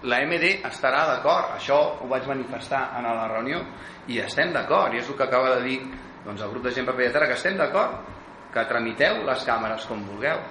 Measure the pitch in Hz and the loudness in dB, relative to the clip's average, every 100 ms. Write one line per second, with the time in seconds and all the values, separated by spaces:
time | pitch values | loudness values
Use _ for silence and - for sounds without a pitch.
0 | 127 123 147 170 170 190 160 - 131 135 | 0 0 2 2 2 0 -4 0 2 4
1 | 156 131 143 180 - - - 143 151 - | 2 2 4 2 2 -6 2 4 4 0
2 | 127 131 131 135 120 117 - 135 127 120 | -2 -2 -2 -4 -4 -8 -4 -2 -2 -4
3 | 120 113 113 110 120 170 185 - - - | -2 -2 -2 -2 -2 -4 -6 -12 -16 -14
4 | - 117 101 - 170 147 101 120 87 117 | -6 -4 -2 0 2 0 4 4 4 0
5 | 123 139 127 127 131 123 127 131 - - | -4 -2 2 4 6 4 2 -2 -6 -12
6 | - - 107 104 104 120 123 123 131 123 | -14 -16 -12 -8 -6 -4 -2 0 0 2
7 | 123 143 151 123 180 196 147 190 - - | 4 4 2 2 0 2 2 2 0 -2
8 | - - - - - 117 113 117 113 110 | -12 -14 -16 -18 -6 -2 0 0 0 2
9 | 151 214 139 127 - 113 110 110 - 113 | 2 4 0 0 2 0 0 -4 -6 -8
10 | 101 101 131 160 - | -8 -4 -2 -2 -6